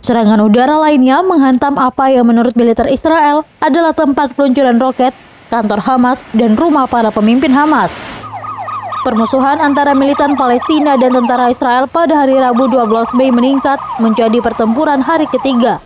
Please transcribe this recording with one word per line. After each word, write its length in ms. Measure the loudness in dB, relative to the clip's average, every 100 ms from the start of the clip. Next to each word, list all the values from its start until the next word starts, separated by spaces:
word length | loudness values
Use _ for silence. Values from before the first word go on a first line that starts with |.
| 0
Serangan 320 | 0 2 2
udara 400 | 4 2 2 2 2
lainnya 400 | 2 2 2 2
menghantam 560 | 2 2 2 0 0
apa 320 | -2 0 0
yang 160 | 2 2
menurut 240 | 2 2
militer 320 | 2 0 2 0
Israel 480 | 0 0 2 2 0 -4 _
adalah 320 | -2 0 0
tempat 480 | 0 0 0 -2 0
peluncuran 400 | 0 2 2 2
roket, 400 | 0 0 -2 -2 -20 -20 -6
kantor 320 | -4 -2 -2
Hamas, 400 | 0 0 2 0 -2
dan 240 | 0 2
rumah 320 | 2 2 0 0
para 240 | 0 0
pemimpin 400 | 0 0 2 2
Hamas. 480 | 2 2 0 -2 -4 -14 -16 -16 -14 -12 -12 -10 -10 -10 -6
Permusuhan 560 | -4 -2 -2 0 0 0
antara 400 | 0 0 0 0
militan 400 | 0 0 -2 0
Palestina 560 | 0 -2 0 -2 0
dan 160 | 2 2
tentara 400 | 0 0 0 0
Israel 400 | 0 -2 0 -2
pada 320 | -2 0 0
hari 160 | 2 2
Rabu 320 | 0 0 0
dua 160 | 0 0
belas 320 | -2 -2 0
Mei 160 | 2
meningkat 480 | 2 2 0 -2 -4 -6 -2
menjadi 480 | -2 0 0 0 -2
pertempuran 560 | -2 -2 0 0 0
hari 240 | 0 -2 -2
ketiga. 560 | -2 -2 0 0 -2